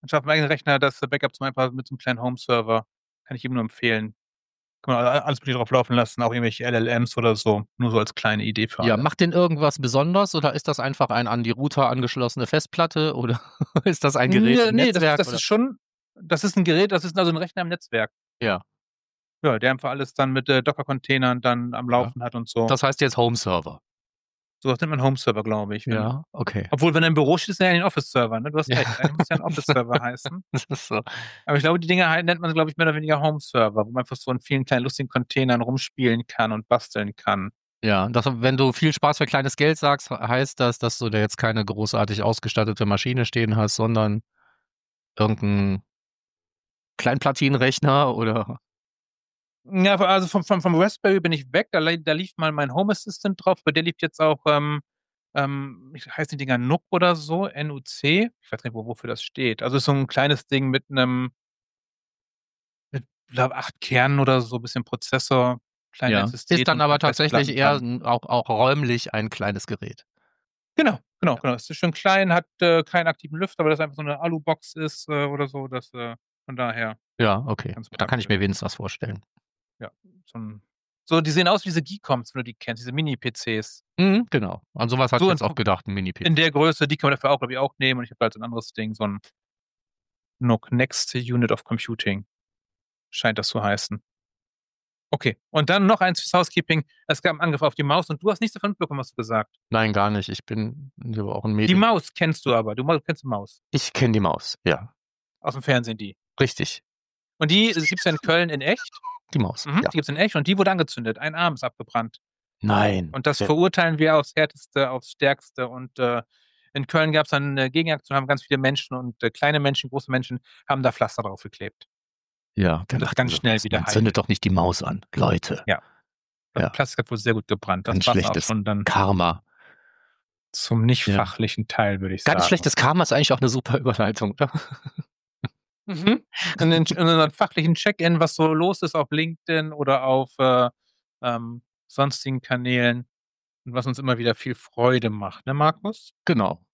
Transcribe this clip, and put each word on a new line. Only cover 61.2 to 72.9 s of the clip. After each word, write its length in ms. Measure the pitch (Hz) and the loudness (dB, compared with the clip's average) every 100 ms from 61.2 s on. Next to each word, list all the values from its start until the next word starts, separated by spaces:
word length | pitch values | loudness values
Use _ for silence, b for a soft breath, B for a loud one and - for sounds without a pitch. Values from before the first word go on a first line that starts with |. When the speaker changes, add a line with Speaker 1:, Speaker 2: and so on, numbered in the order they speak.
| 127 _ _ _ _ _ _ _ _ _ _ _ _ _ _ _ _ | -4 _ _ _ _ _ _ _ _ _ _ _ _ _ _ _ _
Speaker 1:
mit, 140 | 139 - _ _ | -12 -12 _ _
glaub, 240 | 123 131 | -2 -2
acht 280 | 131 - - | -2 -12 -12
Kernen 400 | - 127 131 143 | -2 2 4 4
oder 200 | 135 131 | 4 2
so, 180 | 117 120 | 0 -8
bisschen 240 | 117 - | -6 -8
Prozessor, 760 | 117 123 - - - 131 123 123 _ _ _ | -6 -8 -4 -4 2 2 2 -2 _ _ _
kleine 260 | - 127 104 | -4 0 2
Speaker 2:
Ja. 40 | |
Speaker 1:
S 120 | 101 | 0
S 120 | 123 - | -4 -2
D 180 | 175 | 0
Speaker 2:
Ist 0 | |
dann 160 | 127 156 | 2 2
Speaker 1:
drunter, 0 | |
Speaker 2:
aber 180 | 147 147 | 2 2
tatsächlich 500 | 151 131 151 123 139 | 2 2 2 2 0
Speaker 1:
Festplatten 60 | |
Speaker 2:
eher 180 | 117 139 | 2 2
Speaker 1:
dran. 80 | 147 | 2
Speaker 2:
n-, 220 | 120 123 | -2 -6
auch, 200 | 120 120 | -2 -2
auch 240 | - 123 113 | 0 -2 0
räumlich 680 | 110 127 143 135 120 - | 2 2 2 0 -2 -2
ein 160 | 110 107 | -6 -6
kleines 360 | - 104 101 - | -4 -4 -4 -8
Gerät. 380 | 107 - - _ _ _ _ _ _ _ - | -10 -10 -14 _ _ _ _ _ _ _ 0
Speaker 1:
Genau, 200 | 302 185 _ _ | 2 0 _ _
genau, 160 | 180 120 | -2 0
Speaker 2:
Ja. 60 | |
Speaker 1:
genau. 120 | 139 | -2
Es 140 | 120 - | -4 -6
ist 80 | 156 | -4
schön 160 | 170 | -4
klein, 400 | 160 196 190 190 | 0 2 2 4
hat, 140 | 170 170 _ | 2 0 _
äh, 220 | 175 165 | 4 4
keinen 220 | 160 | 2